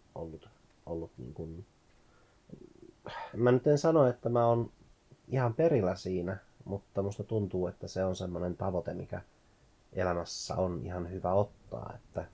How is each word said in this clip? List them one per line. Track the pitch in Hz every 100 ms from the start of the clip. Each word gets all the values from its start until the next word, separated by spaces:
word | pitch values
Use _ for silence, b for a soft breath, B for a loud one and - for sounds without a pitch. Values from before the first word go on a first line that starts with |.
| _
ollut, | - 80 80 - - _ _ -
ollut, | 82 80 -
niin | 62
kun, | 78 80 82 - _ _ b b b b b - - - - - - - B B 110
mä | 123
nyt | 127 151
en | 147
sano, | 165 160 127
että | - 117
mä | 120 117
oon | 117 113 - - _ _ - -
ihan | 131 120
perillä | 113 165 135 92
siinä, | 92 95 90 87 95 - -
mutta | - 98 - 101
musta | 98 98
tuntuu, | 101 110 98 92 87
että | - 95
se | 95
on | 95 92
semmonen | 90 85 90 85
tavoite, | 98 90 85
mikä | 87 92 92 - b b b b _ _
elämässä | - 90 87 85 - -
on | 80 92 87
ihan | 90 90 87
hyvä | 92 90
ottaa, | 95 104 - - - -
että | - - - 80